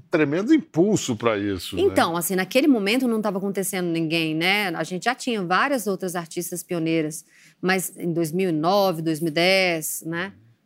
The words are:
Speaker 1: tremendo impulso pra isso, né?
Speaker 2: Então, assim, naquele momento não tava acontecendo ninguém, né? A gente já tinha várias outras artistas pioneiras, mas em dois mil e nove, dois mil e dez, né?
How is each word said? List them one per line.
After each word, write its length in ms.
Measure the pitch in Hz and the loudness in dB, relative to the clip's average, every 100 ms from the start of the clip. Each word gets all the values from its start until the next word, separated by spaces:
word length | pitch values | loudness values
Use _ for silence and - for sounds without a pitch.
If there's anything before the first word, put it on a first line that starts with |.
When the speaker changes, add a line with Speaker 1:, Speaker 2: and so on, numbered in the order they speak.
| - | -2
Speaker 1:
tremendo 440 | 160 143 160 226 | 0 2 2 2
impulso 640 | 311 - 151 202 196 - 113 | 2 2 2 4 2 0 0
pra 200 | 117 104 | 0 0
isso, 380 | 101 92 - 98 | 0 -4 -6 -2
né? 60 | |
Speaker 2:
Então, 340 | 196 190 196 170 | 2 2 2 0
assim, 200 | - 185 | -2 -2
naquele 320 | 190 254 302 | 0 2 4
momento 400 | 240 196 247 247 | 4 2 2 0
não 140 | 220 | 0
tava 160 | 208 190 | -2 -2
acontecendo 480 | 202 196 185 185 175 | -4 -4 -4 -2 -2
ninguém, 460 | 165 160 165 160 156 | -2 0 0 0 0
né? 320 | 175 208 196 | 2 2 0
A 140 | 165 | -4
gente 200 | 165 180 233 | -6 -4 -2
já 80 | 262 | -2
tinha 280 | - 220 | -4 -4
várias 420 | 175 185 269 269 202 | 0 0 2 0 -2
outras 280 | 185 185 175 | -4 -4 -6
artistas 460 | 165 180 175 170 | -6 -8 -8 -8
pioneiras, 640 | - 175 160 160 151 156 - _ - _ | -6 -2 0 0 0 -6 -14 _ -20 _
mas 340 | 180 190 180 - | -2 -2 -2 -6
em 140 | 175 | -4
dois 180 | 165 160 | -2 -2
mil 180 | 175 190 | 0 0
e 20 | |
nove, 500 | 156 165 202 190 165 | 0 2 2 2 0
dois 180 | 165 151 | -2 -2
mil 100 | 165 | -2
e 40 | |
dez, 720 | 156 180 190 180 165 156 - 160 | 2 4 4 2 0 -4 -8 -6
né? 280 | 170 196 - _ _ | -6 -6 -10 _ _